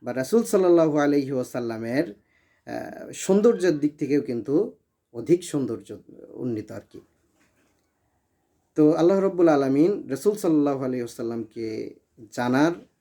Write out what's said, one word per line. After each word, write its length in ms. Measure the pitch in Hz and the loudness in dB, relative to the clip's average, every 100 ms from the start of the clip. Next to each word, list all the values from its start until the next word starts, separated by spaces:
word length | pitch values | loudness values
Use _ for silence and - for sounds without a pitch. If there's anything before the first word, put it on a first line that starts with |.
বা 120 | 123 | -8
রাসূল 280 | 123 131 233 | -6 0 0
সাল্লাল্লাহু 560 | 226 202 180 170 160 147 | 2 2 4 4 4 2
আলাইহি 340 | 143 143 131 | 2 0 0
ওয়াসাল্লামের, 840 | 131 123 131 117 113 113 131 180 202 _ _ _ _ - | -4 -6 -8 -8 -8 -4 -2 -4 -8 _ _ _ _ -14
আহ, 460 | 120 - - - | -12 -12 -14 -16
সৌন্দর্যের 680 | 143 - 196 226 196 180 147 | -6 0 4 4 2 0 0
দিক 180 | 147 - | -2 -4
থেকেও 240 | 131 143 | -2 -2
কিন্তু 560 | 127 120 110 151 247 - _ _ _ | -2 -6 -2 -2 -2 -8 _ _ _
অধিক 320 | 117 117 175 | -6 0 0
সৌন্দর্য 520 | - 147 120 107 - 104 - - - | 0 -4 -4 -6 -12 -18 -18 -20 -18
উন্নীত 440 | - 127 107 107 | -8 -6 -6 -8
আর 80 | 104 - | -14 -16
কি। 100 | - _ _ _ _ _ _ _ _ _ _ _ _ _ _ _ _ _ | -20 _ _ _ _ _ _ _ _ _ _ _ _ _ _ _ _ _
তো 180 | - 151 | 4 4
আল্লাহ 260 | 160 170 196 | 6 4 4
রাব্বুল 300 | 190 175 165 | 2 4 4
আলামিন 600 | 143 135 139 180 190 127 | 4 4 4 2 0 -4
রাসূল 280 | 131 202 202 | -2 -2 0
সাল্লাল্লাহু 480 | 175 156 143 139 | 0 2 2 0
আলাইহি 180 | 131 127 | -4 -6
ওয়াসাল্লামকে 920 | 120 - 117 117 110 117 113 110 101 - _ - 113 | -8 -8 -8 -6 -10 -10 -8 -8 -10 -14 _ -20 -12
জানার 400 | - 123 131 160 175 - _ | -4 0 2 2 0 -12 _